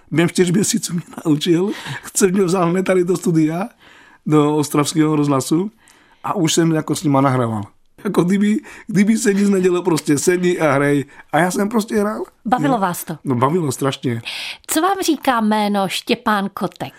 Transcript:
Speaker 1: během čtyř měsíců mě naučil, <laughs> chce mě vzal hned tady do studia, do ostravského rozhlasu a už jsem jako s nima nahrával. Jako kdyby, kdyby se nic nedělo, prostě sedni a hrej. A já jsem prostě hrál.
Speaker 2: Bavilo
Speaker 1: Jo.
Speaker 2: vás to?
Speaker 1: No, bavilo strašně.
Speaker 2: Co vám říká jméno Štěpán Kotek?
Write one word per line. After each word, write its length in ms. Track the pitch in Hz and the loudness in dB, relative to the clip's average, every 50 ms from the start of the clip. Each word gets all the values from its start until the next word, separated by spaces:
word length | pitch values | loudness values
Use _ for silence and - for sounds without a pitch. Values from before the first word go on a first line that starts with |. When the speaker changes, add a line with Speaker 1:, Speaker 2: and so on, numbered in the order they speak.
| _ - | _ -4
Speaker 1:
během 180 | - 147 170 170 | 0 0 0 2
čtyř 220 | - - 185 175 | 2 2 2 2
měsíců 420 | 170 214 190 - - - - - 165 | 2 0 0 0 -2 -4 -4 -4 -8
mě 80 | 175 - - - - - | -8 -8 -10 -14 -6 -2
naučil, 460 | 165 147 151 - 185 165 165 185 214 - - - | 0 0 0 2 0 2 2 0 -2 -4 -8 -10
<laughs> 160 | - 135 - - | -12 -12 -12 -12
chce 240 | - - - 214 | -8 -4 0 0
mě 160 | 190 175 208 190 | 2 2 2 0
vzal 260 | 170 170 196 170 170 | 0 2 0 0 0
hned 140 | 170 190 185 | 0 0 0
tady 200 | 185 190 185 175 | 0 0 0 2
do 140 | 175 185 | 0 -2
studia, 500 | 156 - 190 165 160 156 151 160 175 202 247 _ _ _ - - - - - _ _ - | -2 0 0 2 2 2 0 -2 -4 -8 -10 _ _ _ -20 -20 -20 -20 -20 _ _ -2
do 300 | 156 151 151 147 147 151 | 2 2 4 4 4 2
ostravského 580 | 151 143 - - 151 143 - - 160 151 156 156 | 0 -2 0 0 -2 -2 0 0 0 2 2 2
rozhlasu 560 | 147 147 143 143 131 127 - 156 160 196 214 - _ _ _ - _ _ _ _ _ - | 0 0 2 0 0 0 0 0 0 -2 -4 -8 _ _ _ -20 _ _ _ _ _ -8
a 100 | - - | -6 -2
už 180 | 208 160 160 - | -2 0 0 2
jsem 180 | 170 165 165 | 2 2 2
jako 240 | 160 156 156 - 151 | 2 0 -2 -4 -6
s 80 | - - | -4 -2
nima 180 | 147 139 135 | 0 2 2
nahrával. 420 | 135 139 127 127 123 113 113 104 101 - _ _ _ _ _ - - | 2 2 2 0 0 -2 -2 -4 -6 -10 _ _ _ _ _ -8 -6
Jako 200 | 214 - - 165 | -2 0 0 2
kdyby, 340 | 175 202 196 208 208 214 208 - - - - - | 2 2 2 2 2 0 0 -4 -8 -20 -20 -10
kdyby 300 | - 208 180 202 196 226 | -2 0 2 2 2 2
se 160 | 220 - - 196 | 2 2 0 2
nic 160 | 196 202 202 | 2 2 2
nedělo, 320 | 202 190 180 185 175 180 175 | 2 2 2 2 2 2 0
prostě 340 | 180 165 151 - - 147 | 0 0 0 0 0 0
sedni 420 | 135 - 185 180 180 180 180 175 - | 2 2 2 2 2 2 0 0 2
a 120 | 160 151 131 | 2 2 2
hrej. 320 | 139 143 143 143 143 131 - - - - - | 2 2 2 0 0 -2 -6 -12 -20 -10 -2
A 80 | - 147 | 0 0
já 120 | 170 180 | 0 2
jsem 180 | 180 214 196 202 | 0 -2 -2 0
prostě 300 | 247 220 196 - 233 214 | 0 -2 -2 0 -2 -2
hrál. 240 | 202 208 220 226 370 - _ _ - | -2 -2 -4 -8 -12 -14 _ _ -2
Speaker 2:
Bavilo 280 | 214 233 254 294 277 262 | -2 0 0 2 0 0
Speaker 1:
Jo. 40 | 220 | 0
Speaker 2:
vás 220 | 196 180 175 - - | 0 -2 -4 -6 -8
to? 140 | - 170 - - | -10 -12 -8 -4
Speaker 1:
No, 120 | - 131 | -2 0
bavilo 360 | 120 127 139 160 185 165 139 | 2 2 2 2 0 0 -2
strašně. 500 | - - 139 135 131 - - 131 120 113 - - - - - - - - - | -2 -2 -2 -4 -4 -4 -4 -4 -4 -4 -6 -10 -12 -10 -10 -12 -14 -12 -8
Speaker 2:
Co 140 | - - 311 | -4 -2 0
vám 160 | 330 381 392 381 349 | 0 0 -2 -2 -2
říká 360 | - 302 - - 277 254 233 | -2 -2 -2 0 0 0 2
jméno 460 | 220 214 214 214 208 208 202 202 196 | 2 2 2 0 0 0 0 0 -2
Štěpán 600 | 185 - - - - 240 233 - 226 214 202 196 196 - | -2 -4 -6 -4 -4 -4 -2 0 -2 0 0 -2 -4 -6
Kotek? 400 | - 202 175 - - 147 131 - | -6 -6 -6 -6 -8 -14 -12 -12